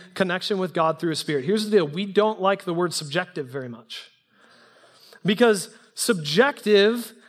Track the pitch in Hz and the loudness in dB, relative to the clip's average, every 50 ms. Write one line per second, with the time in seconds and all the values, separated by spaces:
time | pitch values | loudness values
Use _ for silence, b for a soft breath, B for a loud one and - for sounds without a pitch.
0 | B B B - 190 180 175 185 - - 214 190 185 170 147 175 160 160 160 160 | B B B -2 -2 0 0 -4 -2 -4 -4 -2 -2 -4 0 0 0 0 0 0
1 | 175 175 156 - - - 151 139 127 160 208 220 214 214 214 202 165 147 143 180 | -2 -4 -4 -4 -4 -4 -4 -2 0 0 -2 -2 0 2 2 2 2 2 -2 -6
2 | 208 202 180 202 208 220 220 180 185 196 196 196 - 180 165 170 175 175 - - | -6 -2 2 2 2 2 0 0 0 0 0 0 -2 -6 -2 -2 -2 -2 -2 -6
3 | 160 143 139 175 185 - - 170 139 123 123 143 127 123 117 110 - - - - | -8 -4 -4 -4 -4 -4 -8 -10 -10 -8 -8 -10 -10 -10 -14 -16 -16 -18 -16 -18
4 | - - _ _ _ b b b b b b b b b b b b b b b | -18 -18 _ _ _ b b b b b b b b b b b b b b b
5 | b b b b b 175 208 185 240 233 214 185 151 - b b b b b - | b b b b b 0 2 4 4 4 4 2 -2 -10 b b b b b -6
6 | - - 233 175 151 143 151 190 262 285 277 - - 214 208 196 202 214 240 240 | -2 -2 0 -2 -2 -2 2 2 2 2 2 -2 0 4 6 6 6 4 2 0
7 | 233 - - b b | -6 -10 -14 b b